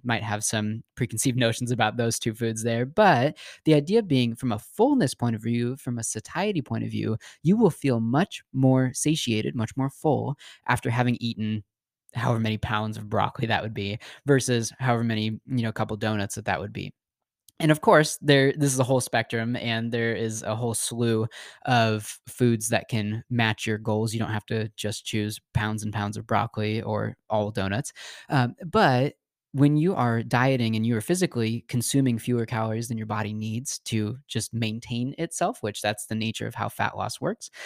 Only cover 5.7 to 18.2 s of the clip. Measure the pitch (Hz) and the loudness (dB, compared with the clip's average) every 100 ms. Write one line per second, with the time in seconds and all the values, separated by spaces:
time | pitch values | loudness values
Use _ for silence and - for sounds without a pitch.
5.7 | 135 - 120 113 110 - 160 208 180 127 | -4 -6 -6 -6 -8 -6 -4 -2 -2 -2
6.7 | 113 113 110 107 110 - - 151 220 196 | -4 -2 -2 -2 -4 -8 -2 2 6 4
7.7 | - 135 117 113 135 196 - - 131 131 | 4 0 0 2 2 0 -4 -8 2 4
8.7 | 131 127 - 147 160 - 107 135 127 110 | 4 2 0 0 0 0 0 -2 -2 -4
9.7 | - 135 - 160 117 117 143 - - - | -2 -6 -2 0 0 0 -6 -12 -10 -2
10.7 | 123 123 120 123 120 117 107 107 110 - | 0 0 2 2 0 -2 -2 -2 -4 -6
11.7 | _ _ _ _ 120 123 113 110 110 - | _ _ _ _ -4 0 2 0 -2 -2
12.7 | 107 110 110 104 104 107 - 113 107 110 | -2 -2 -6 -4 0 0 -2 0 0 -2
13.7 | 107 98 104 - - 135 135 127 120 110 | -4 -4 -6 -10 -8 2 4 4 0 -2
14.7 | - 127 117 117 110 110 107 - 131 113 | -2 0 2 0 0 -2 -4 -4 -2 -2
15.7 | - 107 107 110 107 101 - 104 80 98 | -2 -4 -2 -2 -2 -2 -4 -4 -4 -4
16.7 | - 98 - _ _ _ _ _ - 156 | -10 -12 -14 _ _ _ _ _ -2 2
17.7 | 156 233 165 156 - | 4 6 6 4 0